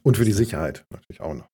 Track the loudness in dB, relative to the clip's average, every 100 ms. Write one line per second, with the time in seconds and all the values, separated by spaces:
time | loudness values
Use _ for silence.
0 | 2 4 4 2 0 -2 -6 -8 -16 -20
1 | -20 -14 -10 -12 -14